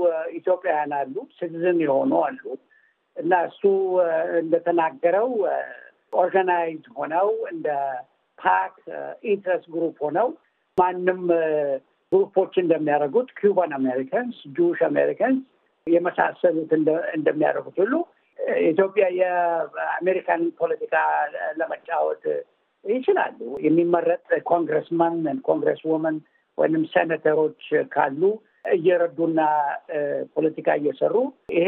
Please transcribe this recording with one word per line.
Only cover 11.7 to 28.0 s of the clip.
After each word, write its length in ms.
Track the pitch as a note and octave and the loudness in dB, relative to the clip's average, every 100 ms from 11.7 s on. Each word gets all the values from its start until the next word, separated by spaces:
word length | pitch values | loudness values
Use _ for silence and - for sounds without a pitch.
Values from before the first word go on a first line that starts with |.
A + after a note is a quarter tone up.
| C3+ _ _ - | -4 _ _ 0
ግሩፖች 420 | F#3+ G3 F#3+ F#3 F#3 | 0 2 0 0 0
እንደሚያደርጉት 720 | E3+ D#3+ D3+ D3 C#3+ A3+ B3+ - | 2 2 2 0 2 0 -2 0
ኩባን 360 | G3+ F#3 E3 | 2 2 0
አሜሪካንስ፣ 600 | C#3 C3 B2+ C3 A3+ B3 - D3 | 0 -2 -2 -2 -4 -4 -10 -8
ጁዊሽ 280 | C3+ F3 D#3+ | 0 0 2
አሜሪካንስ 600 | D#3+ C#3+ C#3+ D3 A#3+ C4 - _ _ _ - | 0 2 0 2 0 0 -2 _ _ _ 2
የመሳሰሉት 840 | E3+ F3 - E3 - F3 D#3+ D#3 | 2 2 0 0 2 0 2 0
እንደ-፣ 300 | D#3+ D3+ D#3+ - | 2 2 0 -2
እንደሚያደርጉት 640 | D#3+ D3+ D3+ D3 D3 - - | -2 0 2 0 0 -4 -2
ሁሉ 160 | G#3 D#4+ F4 _ _ - - F3 | 0 0 -4 _ _ -8 -4 0
ኢትዮጵያ 400 | E3+ D#3+ G3 G3+ F#3 | 2 2 0 2 0
የአሜሪካን 1300 | F3+ F3+ F3+ F3 E3 D3 D#3+ D#3 D#3+ F3+ F#3 - E3+ E3+ | 2 0 2 0 0 -4 -6 -6 -4 -2 -2 0 -2 -2
ፖለቲካ 400 | - E3 D#3+ D3+ D#3+ D#3 D3+ D3 E3+ E3+ D#3 | -2 -4 -4 -2 0 0 0 -2 -6 -6 -4
ለመጫወት 680 | D#3+ D3+ - D#3 D#3 D3+ D#3 D3 - _ _ _ | -6 -6 -6 -2 -2 -2 -4 -6 -8 _ _ _
ይችላሉ። 540 | G3 B3+ C4 F#4 - - A#2 C#3+ | -4 -2 0 0 0 -6 -10 -2
የሚመረጥ 640 | D3+ E3 F3 E3+ E3 F3+ - D#3 | 2 2 4 2 2 -2 -2 -2
ኮንግረስማን፣ 720 | - E3+ D3+ D#3 - E3+ E3+ E3+ D#3 C3+ | 0 0 0 -2 -2 0 0 0 -4 -2
ኮንግረስ 380 | D#3 D#3 D3 - | -2 0 0 -2
ወመን 320 | D#3 D#3+ D#3+ D#3 - _ _ - | -2 -2 -2 -4 -8 _ _ 0
ወይንም 260 | D#3 D#3+ D#3 | 2 2 0
ሴኔተሮች 760 | F3 E3 D#3+ D#3 D3+ D#3 D#3 - D3+ C3+ | 0 0 0 0 2 0 -2 -2 -2 0
ካሉ 320 | D3 | 0